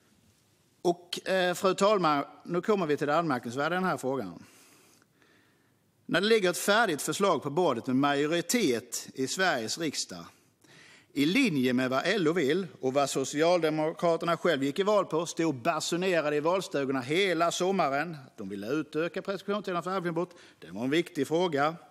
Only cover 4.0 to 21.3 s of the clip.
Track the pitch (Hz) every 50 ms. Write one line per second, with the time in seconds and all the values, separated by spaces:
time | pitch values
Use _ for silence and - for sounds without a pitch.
4 | - - 135 131 107 92 82 - - - - - - - - - _ _ _ _
5 | _ _ _ _ _ _ _ _ _ _ _ _ _ _ _ _ _ _ _ _
6 | _ - 156 165 196 214 226 220 180 175 175 - - - 202 220 240 196 156 135
7 | - - 151 - 202 196 170 131 - 143 139 151 180 160 127 113 104 - 127 131
8 | 143 143 143 143 147 151 170 170 165 - - 247 208 143 120 110 - - - -
9 | - - - - 131 127 - 180 190 180 156 127 113 - - 160 170 151 - -
10 | - - 95 87 85 - - _ _ _ _ _ _ _ - - - - - -
11 | _ _ - 139 139 156 196 262 277 220 156 135 123 127 123 127 131 123 131 135
12 | 143 170 202 220 165 143 170 185 143 127 156 190 190 147 - - - 131 127 143
13 | 139 131 - 151 135 - - 143 160 170 180 180 160 156 156 156 156 156 170 -
14 | - 170 165 165 175 170 170 160 - 185 160 135 135 143 139 - 190 202 214 202
15 | 180 - 160 156 170 - - - 165 160 147 123 113 170 160 156 147 - 175 170
16 | 180 196 180 160 143 151 147 147 147 165 180 196 175 - - 143 139 131 135 131
17 | 120 123 151 180 202 190 170 160 170 170 - - 180 185 196 190 160 139 135 139
18 | 156 180 160 147 131 - _ - 104 95 101 101 101 110 143 156 147 - - 151
19 | 165 175 - 190 180 - 196 180 - 202 202 208 190 196 180 175 156 180 190 196
20 | 170 175 170 165 180 180 - - - - - - - 78 87 101 120 135 143 170
21 | 170 - - 147 135 -